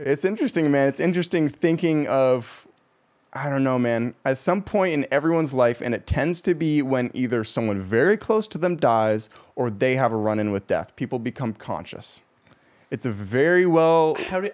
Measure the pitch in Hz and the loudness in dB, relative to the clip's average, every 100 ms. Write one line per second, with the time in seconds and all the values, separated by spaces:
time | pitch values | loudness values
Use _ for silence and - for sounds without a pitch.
0 | 139 143 190 214 285 165 156 143 139 139 | -2 0 0 0 -2 0 2 2 2 0
1 | 165 180 170 175 147 - 170 165 170 151 | 0 0 -2 0 0 0 0 2 0 0
2 | 143 135 131 127 113 - - _ _ _ | 0 2 2 2 -2 -16 -20 _ _ _
3 | _ _ _ 131 143 139 135 127 120 117 | _ _ _ -8 -4 0 0 2 0 0
4 | 120 - - 131 - 190 196 208 185 151 | -2 -4 -4 -2 0 -2 -2 0 0 0
5 | - 139 156 165 156 131 120 120 120 113 | 0 0 2 0 0 2 2 2 -4 -6
6 | - - 156 175 - 165 156 147 131 131 | -2 -2 0 -2 -2 0 0 0 2 0
7 | 120 - 123 120 110 - 113 98 92 113 | -2 -2 -2 -2 -2 -2 -2 -2 0 2
8 | 160 214 - 220 208 160 175 165 139 113 | 4 2 0 -2 -2 -4 -2 0 2 4
9 | 110 110 - - - - 123 101 131 127 | 2 0 -4 -18 -12 -6 -4 0 0 2
10 | 123 110 107 107 104 98 - 87 - - | 2 2 0 0 0 -2 -2 -4 -4 -8
11 | 127 131 117 - 123 110 - 85 - - | -8 -6 -6 -6 -8 -8 -10 -10 -10 -16
12 | - - - _ _ _ _ _ _ 120 | -16 -18 -20 _ _ _ _ _ _ -8
13 | 127 101 98 123 156 180 180 165 160 165 | -6 -8 -2 2 4 4 4 4 4 4
14 | 160 156 - 185 202 | 2 0 -6 -6 -6